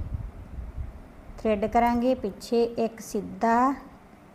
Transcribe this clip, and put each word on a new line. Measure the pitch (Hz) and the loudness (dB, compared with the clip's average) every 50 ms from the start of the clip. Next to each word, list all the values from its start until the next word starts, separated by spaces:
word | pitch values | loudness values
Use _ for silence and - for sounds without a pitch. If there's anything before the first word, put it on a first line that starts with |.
| - - - - - - - - - - - - - - - - - - - - - - - - - - - - | -6 -4 -4 -6 -6 -8 -10 -12 -14 -12 -10 -10 -10 -10 -8 -8 -8 -8 -10 -12 -16 -16 -18 -18 -18 -16 -16 -4
ਥਰੈਡ | - 226 214 202 196 | 0 0 2 2 0
ਕਰਾਂਗੇ | 214 220 233 233 240 240 240 233 254 254 | 2 4 4 4 4 4 4 4 4 2
ਪਿੱਛੇ, | 254 - 202 185 - - - 247 233 233 | 2 0 -6 -6 -8 -4 0 2 2 2
ਇੱਕ | 233 233 - 226 220 226 - | 2 2 0 -2 -2 -2 -6
ਸਿੱਧਾ, | - - - 214 185 180 185 190 - 226 226 233 247 269 285 - - - - - - - - - - - - | -12 -6 -6 -6 -4 -4 -4 0 2 4 6 6 6 4 2 0 -6 -14 -18 -20 -20 -20 -20 -20 -20 -20 -20